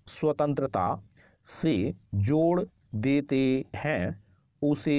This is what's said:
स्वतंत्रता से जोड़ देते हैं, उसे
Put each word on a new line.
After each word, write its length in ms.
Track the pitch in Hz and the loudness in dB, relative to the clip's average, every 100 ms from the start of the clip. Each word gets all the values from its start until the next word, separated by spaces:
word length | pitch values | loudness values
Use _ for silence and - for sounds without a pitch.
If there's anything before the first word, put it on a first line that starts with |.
| - | -14
स्वतंत्रता 800 | - 156 147 147 143 135 101 92 117 - _ - _ - | -2 -2 0 0 0 -2 0 0 -2 -8 _ -20 _ -14
से 460 | - 165 110 110 180 _ 101 | -4 0 2 0 -4 _ -2
जोड़ 440 | 101 156 165 180 180 _ _ 110 | 2 2 4 2 -2 _ _ -4
देते 480 | 120 139 143 135 135 131 - - | 0 0 2 0 2 0 -4 -6
हैं, 480 | 147 139 87 - - _ _ _ | -4 -2 -2 -6 -14 _ _ _
उसे 360 | 147 147 156 | -2 0 0